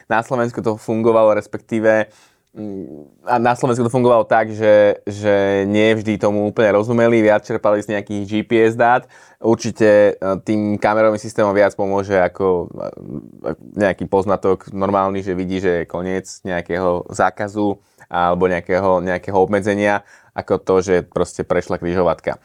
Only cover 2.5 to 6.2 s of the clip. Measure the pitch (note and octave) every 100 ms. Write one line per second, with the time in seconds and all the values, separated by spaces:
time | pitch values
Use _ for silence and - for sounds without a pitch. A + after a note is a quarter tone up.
2.5 | - G#2 F#2+ D2 D2+ D2 _ - A#2+ A#2
3.5 | B2 C#3 A#2+ A#2 C3 A#2+ A#2 G#2+ A2+ A2
4.5 | G#2+ A2 G#2 G#2 - - G2+ G#2 G2+ G2
5.5 | G2 G2 G#2 A2 A2 G#2+ G2+